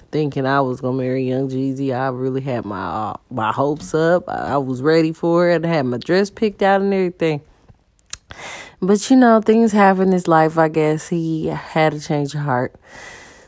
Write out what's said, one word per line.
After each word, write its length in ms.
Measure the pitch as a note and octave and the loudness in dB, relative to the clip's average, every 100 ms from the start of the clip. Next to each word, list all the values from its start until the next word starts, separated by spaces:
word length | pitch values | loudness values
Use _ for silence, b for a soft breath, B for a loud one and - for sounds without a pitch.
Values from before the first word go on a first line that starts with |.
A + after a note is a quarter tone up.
| - | -8
thinking 360 | D3 D3+ C#3 C3 | -4 -2 -2 0
I 140 | C#3 | 0
was 200 | C3 B2 | 0 -4
gonna 160 | C3 C3 | -4 -4
marry 280 | B2+ C3 B2+ | -2 -2 -2
Young 180 | B2+ C3+ | -2 -4
Jeezy. 480 | C3 C3+ C3 C#3 B2 | -4 -4 -4 -4 -4
I 120 | C3+ | -4
really 340 | B2+ C3 C3 | -4 -4 -4
had 240 | C3+ A#2+ G2+ | -4 -6 -6
my, 180 | G2 | -8
uh, 300 | F#2 F#2+ G#2 - - | -8 -6 -6 -10 -10
my 220 | B2 A2 | -6 -4
hopes 420 | B2+ C#3+ D3+ - | -2 -2 -4 -4
up. 300 | D#3 E3 F3+ F3 | 0 2 0 -2
I, 260 | - C#2+ | -6 -2
I 40 | C#3 | -2
was 240 | C3 B2 | -2 -2
ready 300 | C#3+ E3 D#3+ | 2 2 2
for 400 | D#3+ E3+ E3+ F3 | -2 0 2 2
it. 120 | E3+ | 0
I 40 | E3 | 0
had 180 | E3 C3 | 0 -2
my 140 | B2 | -4
dress 320 | - F3+ G3 | 0 0 0
picked 320 | - A3 G3+ | -2 -4 0
out 180 | G3 G3 | 2 2
and 100 | G3 | 2
everything. 500 | G3 F3+ F3 E3 D3 - _ _ - _ _ - - - B B B B B | 0 -2 -2 -2 -4 -8 _ _ -20 _ _ -18 -18 -18 B B B B B
But, 260 | F#3 G#3 - | 0 2 4
you 60 | C4 | 6
know, 240 | A#3+ A3 | 8 6
things 320 | G#3+ A3 A3+ | 4 4 4
happen 320 | G#3 G3 F#3+ | 6 6 6
in 60 | F#3+ | 2
this 180 | F#3 F3 | 2 4
life, 300 | D#3+ D#3+ D#3+ | 4 4 2
I 100 | D#3+ | 2
guess. 400 | D#3 D3+ D#3 - | 2 0 0 -2
He 380 | E3+ D#3+ D#3+ D#3+ | -4 -2 -4 -4
had 460 | D3+ - D#3+ D#3 | -8 -4 0 0
a 60 | D3+ | 0
change 360 | - D3 C#3+ D3+ | -4 -2 -2 -4
of 60 | |
heart. 340 | D3 B2 C3 - B B B B B B | -2 -2 -4 -10 B B B B B B